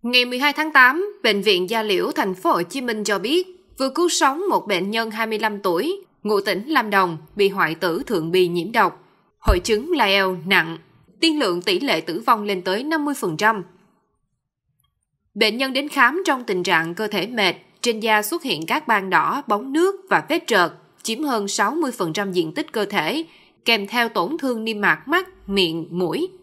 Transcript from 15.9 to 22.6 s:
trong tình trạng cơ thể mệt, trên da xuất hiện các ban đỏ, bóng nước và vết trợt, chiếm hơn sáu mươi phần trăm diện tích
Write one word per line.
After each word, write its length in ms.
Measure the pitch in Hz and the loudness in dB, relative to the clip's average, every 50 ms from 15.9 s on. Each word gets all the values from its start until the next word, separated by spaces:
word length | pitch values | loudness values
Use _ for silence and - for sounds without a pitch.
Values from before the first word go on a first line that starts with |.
| - 285 247 240 277 359 381 | 2 4 4 4 4 2 0
trong 180 | 359 277 254 247 | 0 0 -2 -2
tình 200 | 233 196 180 175 | -4 -2 -2 0
trạng 320 | 196 180 160 165 165 175 | 2 2 2 2 0 -4
cơ 120 | 175 220 | -6 -6
thể 200 | 208 214 196 175 | -4 -2 -4 -4
mệt, 280 | 220 247 226 202 180 151 - _ _ _ _ | -2 -2 0 0 0 0 -2 _ _ _ _
trên 180 | - 240 226 220 | -2 -2 -2 -2
da 220 | 220 226 214 214 | 0 2 2 2
xuất 220 | 208 - 330 339 - | 2 0 -6 -6 -4
hiện 220 | 262 180 147 165 | -4 -4 -4 -2
các 220 | - 240 302 302 | -4 -4 -4 0
ban 220 | - 220 202 190 190 | 0 0 0 2 2
đỏ, 320 | 180 160 156 - 208 277 277 | 2 2 2 2 -2 -4 -2
bóng 260 | - 208 208 247 269 269 | -2 -2 -2 -2 -4 0
nước 220 | 311 349 381 392 381 - - | 0 2 0 0 -4 -2 0
và 140 | - - - - | 0 0 2 0
vết 140 | 302 339 - | -2 -2 0
trợt, 240 | - 233 196 175 165 - - _ _ _ _ - | 2 2 2 2 2 -2 -12 _ _ _ _ -8
chiếm 200 | - 226 247 311 | -8 -6 -4 -2
hơn 240 | 285 254 220 202 | -2 -2 -2 -2
sáu 240 | 202 - - 208 208 | -4 0 0 0 0
mươi 200 | 277 330 320 262 | 0 -2 -2 -2
phần 220 | 226 - 180 165 156 | -2 -4 -4 -4 -2
trăm 180 | 208 202 196 | -4 -4 -2
diện 220 | 180 180 170 160 - | 0 -2 -2 -2 -4
tích 180 | 285 | -6